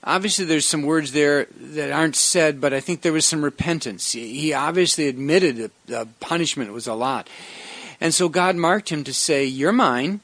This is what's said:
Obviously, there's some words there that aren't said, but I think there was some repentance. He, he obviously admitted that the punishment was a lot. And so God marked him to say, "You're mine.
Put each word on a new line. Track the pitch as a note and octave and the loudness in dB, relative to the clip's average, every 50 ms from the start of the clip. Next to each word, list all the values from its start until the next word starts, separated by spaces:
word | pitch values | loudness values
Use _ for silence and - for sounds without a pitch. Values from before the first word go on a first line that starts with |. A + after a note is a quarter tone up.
| - | -2
Obviously, | - D3 F#3+ F#3+ G#3 G3 - F#3+ | 0 0 0 2 0 0 0 0
there's | E3 D#3+ D3+ C#3+ | 2 2 2 2
some | - - D#3 | 2 0 0
words | C#3+ C#3+ D#3 D#3+ D#3 C3+ | 0 2 0 0 0 0
there | B2+ D3+ D3 C#3+ D3 C#3+ C3 - - - | 0 2 4 4 4 2 0 -2 -8 -20
that | - C#3+ D3+ D3+ D3 C#3 | -18 -12 -8 -6 -6 -2
aren't | C#3+ D3 D#3+ D#3+ C#3 | 0 0 0 0 2
said, | - - - - F#3 D#3+ D#3 D3 C#3 | 2 2 2 4 4 4 4 2 2
but | B2+ C#3+ C3+ | 0 0 0
I | C#3 | 0
think | - - F3 D#3 | -2 -4 -6 0
there | - F3 D#3 | 0 0 2
was | D#3+ D3+ | 2 2
some | - - D#3 D3 | 2 2 2 -2
repentance. | D3 C#3+ - - E3+ E3+ D#3+ - B2+ G2+ F2 - - - | -2 -2 -2 -2 -2 -2 -2 -2 -8 -8 -6 -6 -6 -6
He, | A#2 A2+ A2+ A#2 C#3 | -6 -8 -10 -8 -4
he | D3+ D#3 D3 | -2 -2 0
obviously | C#3 C#3 D3+ E3 F#3 F3+ E3 - - D#3 C#3+ | 0 -2 0 2 2 2 2 2 0 0 0
admitted | C3 B2+ C3+ C#3 D#3 F#3+ F#3 E3 B2+ A2+ | 0 -2 0 2 4 4 4 4 0 0
that | A2+ G#2 _ _ _ | -6 -8 _ _ _
the | - A#2+ A#2 A2+ A2+ A#2 _ | -8 -6 -6 -6 -8 -10 _
punishment | - - E3 E3+ E3+ D3+ - C#3+ B2+ G2+ G#2 | -8 -4 -2 -2 -2 -2 -2 -4 -6 -8 -8
was | A#2 A2+ B2 | -10 -8 -6
a | A2+ | -4
lot. | A2 A#2+ C3 C3+ A#2 - - - - - - - - - - - - - - - - | -2 -2 -2 -2 -4 -6 -10 -16 -20 -18 -18 -18 -16 -16 -16 -16 -16 -16 -18 -10 -2
And | - E3 | -2 0
so | D#3+ - F3+ E3+ | 2 2 2 2
God | D3 F3+ F3+ F#3 F#3 | 2 2 2 2 2
marked | E3+ E3+ E3 F3+ G#3+ G#3 - | 2 4 4 2 2 0 -2
him | E3+ D3+ C#3+ | -4 -4 -4
to | C#3 C3 | -4 -4
say, | - - - D#3 C#3 C#3 | -4 0 2 2 2 2
"You're | C3+ C3 C3 C#3 E3+ | 0 0 0 2 2
mine. | G#3+ B3 B3+ D#3 B2 B2 C3 D#3+ G3 G#3 | 4 4 4 4 4 2 0 -2 -2 -4